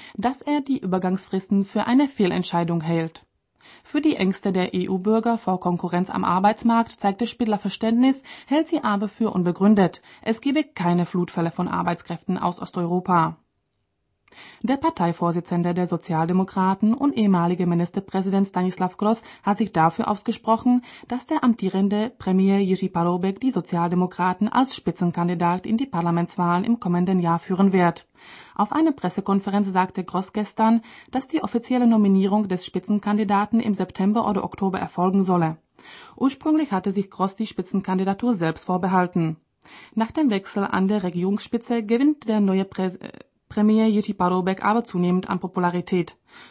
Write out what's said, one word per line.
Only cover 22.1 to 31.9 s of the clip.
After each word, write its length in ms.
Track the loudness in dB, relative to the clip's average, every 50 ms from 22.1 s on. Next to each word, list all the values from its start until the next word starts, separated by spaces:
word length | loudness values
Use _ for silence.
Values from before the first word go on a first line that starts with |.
| -6
Premier 420 | -6 -2 0 2 4 4 4 4 2
Jiří 280 | 2 2 0 0 0 -2
Paroubek 520 | -2 0 0 0 0 0 0 -2 -2 -2
die 100 | -2 -2
Sozialdemokraten 960 | -2 -2 -4 -2 -2 -2 0 0 2 0 0 0 -2 -2 -2 -2 0 0 -2 0
als 260 | 2 0 0 0 -4
Spitzenkandidat 920 | -4 -4 -4 -2 0 -2 -2 0 0 -2 0 0 0 0 0 0 -2 -2
in 100 | -2 -2
die 80 | -2 -2
Parlamentswahlen 800 | -4 -4 -2 -2 0 0 0 -2 -2 -2 -2 0 2 2 2 0
im 160 | 0 -2 0
kommenden 380 | 0 0 0 0 2 2 2 2
Jahr 220 | 2 2 0 0
führen 340 | -2 -2 2 4 4 4 6
wird. 320 | 4 4 2 2 -2 -8 _ _ _ -20 -20 -20 -20 -20 -8 -4
Auf 180 | -2 -2 0
einer 200 | 2 2 2 2
Pressekonferenz 800 | 0 0 -4 -4 -4 -4 0 0 0 0 0 0 0 0 0 0
sagte 320 | 0 0 0 -2 -4 -8
Gross 300 | -8 -4 -4 -6 -6 -4
gestern, 480 | -6 -6 -6 -4 -2 2 2 4 4 2 0 -6 -16 -20 -12 -8
dass 180 | -6 -6 -4 -4
die 140 | -4 -4
offizielle 440 | -2 -4 -4 -4 -2 0 0 2 4
Nominierung 640 | 4